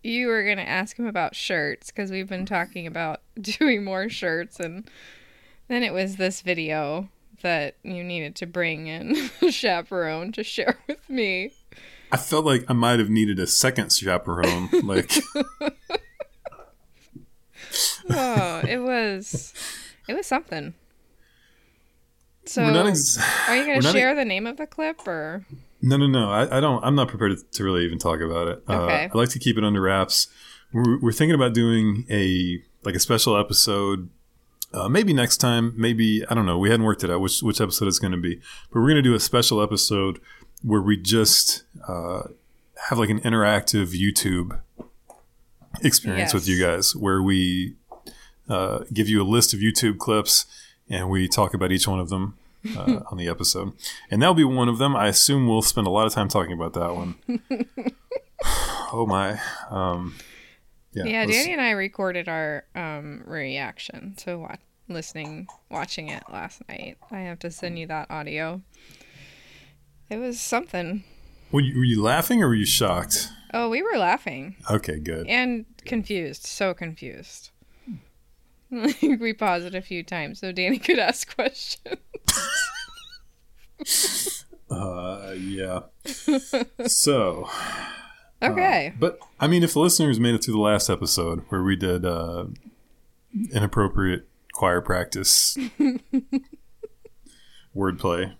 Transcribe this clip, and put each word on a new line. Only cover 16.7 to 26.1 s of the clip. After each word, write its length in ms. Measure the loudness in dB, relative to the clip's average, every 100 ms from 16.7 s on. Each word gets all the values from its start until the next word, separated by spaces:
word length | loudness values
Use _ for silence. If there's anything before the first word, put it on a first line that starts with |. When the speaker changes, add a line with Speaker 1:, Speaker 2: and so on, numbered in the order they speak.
| _ _ _ _ -20 -20 -20 _ -20 -6 -2 -2 -4 -2
Speaker 1:
Oh, 520 | 0 2 2 0 -2 -2
it 120 | -2
was, 720 | -2 0 -2 -4 -8 -10 -10 -14 -14 -14 -18 -20 -8
it 60 |
was 120 | -6 -2
something. 480 | -4 -4 -10 -10 -14 _ _ _ _ _ _ _ _ _ _ _ _ _ _ _ _
So, 180 | -8 0
Speaker 2:
We're 80 | 4
not 140 | 6 4
ex-, 320 | 2 2 2 0 0 2
Speaker 1:
are 80 | 2
you 60 |
gonna 100 | 2 4
Speaker 2:
we're 40 |
not 100 | 4
Speaker 1:
share 180 | 6 4
Speaker 2:
ex- 80 | 2
Speaker 1:
the 40 |
name 220 | 0 -2 -4
of 100 | -8
the 100 | -12
clip, 400 | -6 -6 -6 -8
or? 380 | -6 -6 -10 -12 -20 -20 _
Speaker 2:
No, 140 | 2 4
no, 100 |
no. 240 | 4